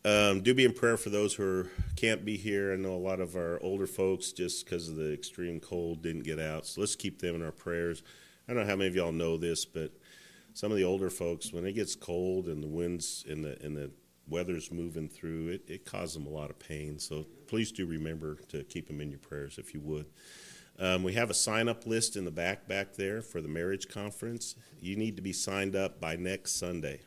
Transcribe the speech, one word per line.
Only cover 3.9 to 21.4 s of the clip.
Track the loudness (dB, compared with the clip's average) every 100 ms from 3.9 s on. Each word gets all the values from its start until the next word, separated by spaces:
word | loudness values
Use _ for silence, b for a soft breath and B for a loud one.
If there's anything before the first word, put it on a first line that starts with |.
| 2 4 4 -2
just | -2 -2 -2 -4
'cause | -4 -4
of | -2
the | -2
extreme | -2 -6 -6 -4 -4
cold, | -4 -2 -2 -2
didn't | -2 -2
get | -2 -2
out, | -2 -4 -6
so | -2
let's | 0 0
keep | -4 -2
them | -2 -2
in |
our | -4
prayers. | -6 -4 0 0 -2 B B B B -2
I |
don't | 0
know | 2
how | 4
many | 4
of | 4
y'all | 2
know | 2 2 2
this, | 2 0 -2
but | -4 -6 -8 B B B B B
some | -4 0
of | 4
the |
older | 4 4 0
folks, | 0 -2 -2 -4
when | -4 -2
it |
gets | -2 -2 -4
cold | -2 0 2 0 0
and | -4
the | -2
winds | 0 0 -2 -4 -6 -6
and | -6
the, | -4 -6
and | -6 -6
the | -6 -10 _ _ -4
weather's | -2 0 -2 -4
moving | -6 -4 -4 -8
through, | -8 -6 -4 -4
it, | -6 -8
it | -12 -8
causes | -6 -6
them | -6 -8
a |
lot | -6 -8
of | -10
pain. | -10 -8 -6 -8
So | -6 -6 -8 -16 -4
please | 0 0
do | -2 -4
remember | -2 -4 -4 -6 -8 -8
to | -8
keep | -6 -10 -8
them | -8
in | -8
your | -10
prayers | -10 -8 -8 -10
if | -10
you | -8
would. | -4 -4 -6 B B B B B B -2
Um, | 2 4
we | 4
have | 2 2
a |
sign-up | 2